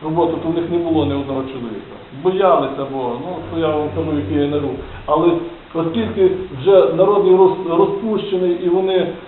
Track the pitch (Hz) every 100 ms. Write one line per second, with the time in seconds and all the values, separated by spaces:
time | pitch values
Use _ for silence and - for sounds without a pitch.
0 | 156 165 107 165 160 170 165 170 170 156
1 | 139 139 135 135 131 131 117 101 - 101
2 | - 131 170 190 190 160 135 139 135 135
3 | 123 120 165 170 165 165 156 151 151 160
4 | 156 147 143 147 143 147 139 123 - -
5 | - 156 170 170 - - - 165 160 220
6 | 214 202 185 - - 139 170 190 - 165
7 | 202 202 185 185 185 - 170 170 196 -
8 | 226 202 - 180 180 170 180 185 190 185
9 | 165 -